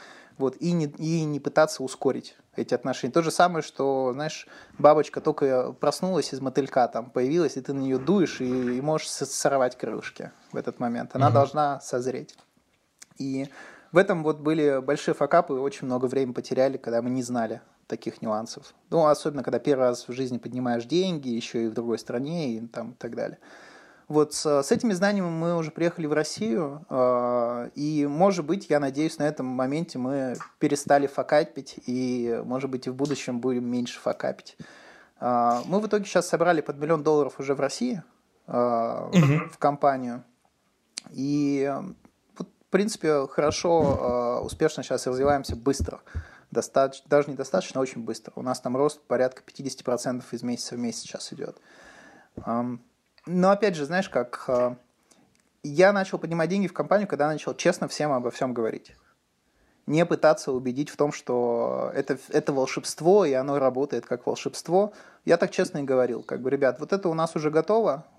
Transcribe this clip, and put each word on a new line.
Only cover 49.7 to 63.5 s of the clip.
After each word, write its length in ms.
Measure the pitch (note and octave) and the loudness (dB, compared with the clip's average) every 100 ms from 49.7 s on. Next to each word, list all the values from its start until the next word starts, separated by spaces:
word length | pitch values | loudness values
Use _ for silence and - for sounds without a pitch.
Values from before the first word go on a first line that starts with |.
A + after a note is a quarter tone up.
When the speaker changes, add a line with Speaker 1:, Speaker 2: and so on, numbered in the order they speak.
| - | -8
Speaker 1:
процентов 500 | - A#2+ C3+ B2+ - | -4 -4 -2 -6 -8
из 100 | A#2 | -8
месяца 320 | A#2+ A#2+ - B2 | -6 -6 -6 -6
в 40 | |
месяц 240 | A#2+ A2 - | -6 -6 -10
щас 280 | - - | -12 -12
идет. 240 | - - - _ - - - - - _ - | -10 -12 -12 _ -20 -20 -20 -20 -20 _ -12
Ам, 380 | - A#2 B2 A#2+ - _ _ _ - | -4 -4 -4 -8 -14 _ _ _ -4
но 240 | F3+ F#3 | 2 4
опять 240 | G3 G#3 E3 | 4 2 0
же, 100 | C#3+ | -2
знаешь, 240 | F3+ F#3+ | -2 0
как, 360 | C3 A#2+ - - | -2 -2 -6 -2
а, 280 | B2 B2 B2 _ _ _ _ _ _ _ _ | 0 0 -2 _ _ _ _ _ _ _ _
я 300 | D3+ D3 F#3 | -2 4 6
начал 260 | G3+ F#3+ F3+ | 6 0 -4
поднимать 300 | E3 E3 D#3+ | -4 -2 0
деньги 180 | G3 F#3+ | 0 0
в 60 | |
компанию, 340 | - D3+ G3+ G3+ | -2 0 0 0
когда 180 | C#3 D3 | 0 0
начал 280 | D3+ - B2+ | 0 -6 0
честно 320 | E3+ - D3+ | 0 0 -2
всем 220 | - D3+ | -2 0
обо 180 | C3 B2 | 0 -2
всем 220 | - C3 | -2 -2
говорить. 420 | A#2+ A2+ - - _ _ _ _ _ _ _ _ _ - | 0 -2 -4 -12 _ _ _ _ _ _ _ _ _ -2
Не 180 | D3+ E3+ | 2 2
пытаться 460 | E3 D#3 D3+ - | 4 4 4 0
убедить 360 | B2+ C3 B2 D3 | -4 -2 -4 -6
в 60 | - | -2
том, 140 | D3 | -2
что 800 | - - B2 A#2+ A#2 A#2+ B2+ B2 B2+ | -2 -4 -2 0 0 -2 -2 -2 -4
это, 220 | C#3 C3 - | -2 -4 -2
это 240 | D3+ D3 | -2 0
волшебство, 720 | C#3 C3 - - - D#3 G#3 E3 | 0 0 -2 -6 0 4 6 6
и 80 | |
оно 260 | C3 C#3 | 2 0